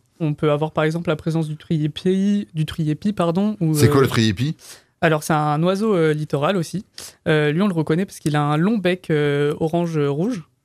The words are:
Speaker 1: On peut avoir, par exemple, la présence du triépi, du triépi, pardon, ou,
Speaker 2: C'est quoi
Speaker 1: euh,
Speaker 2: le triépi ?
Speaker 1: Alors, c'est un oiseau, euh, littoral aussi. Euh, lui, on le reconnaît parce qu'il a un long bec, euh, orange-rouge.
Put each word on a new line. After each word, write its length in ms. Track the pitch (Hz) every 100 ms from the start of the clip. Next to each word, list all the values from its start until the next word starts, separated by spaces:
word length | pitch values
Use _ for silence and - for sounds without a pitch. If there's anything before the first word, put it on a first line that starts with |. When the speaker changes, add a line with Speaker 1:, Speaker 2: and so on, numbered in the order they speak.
| _ -
Speaker 1:
On 140 | 156
peut 180 | 147 156
avoir, 200 | 147 156
par 120 | -
exemple, 260 | 156 165 175
la 60 | 156
présence 320 | 170 160 156
du 100 | 151
triépi, 920 | - 160 151 - 185 190 196 202 208 156
du 100 | 156
triépi, 480 | - 151 151 208
pardon, 420 | 202 170 170 208 214
ou, 140 | 165 151
Speaker 2:
C'est 120 | 147
quoi 120 | 143
Speaker 1:
euh, 40 |
Speaker 2:
le 40 | 131
triépi ? 500 | - 110 92 139 - - - _ _
Speaker 1:
Alors, 200 | 170 156
c'est 120 | -
un 280 | 214 254 151
oiseau, 320 | 175 196 220
euh, 180 | 185 160
littoral 460 | 151 151 143 151 196
aussi. 280 | 156 175 - - - - 175
Euh, 240 | 156 151
lui, 100 | 156
on 60 | 208
le 60 |
reconnaît 320 | 165 151 160 202
parce 120 | -
qu'il 180 | 156 147
a 60 |
un 160 | 147 151
long 220 | 185 226
bec, 320 | 180 180 -
euh, 420 | 151 147 143 147 -
orange-rouge. 840 | 160 170 170 160 143 143 208 214 - _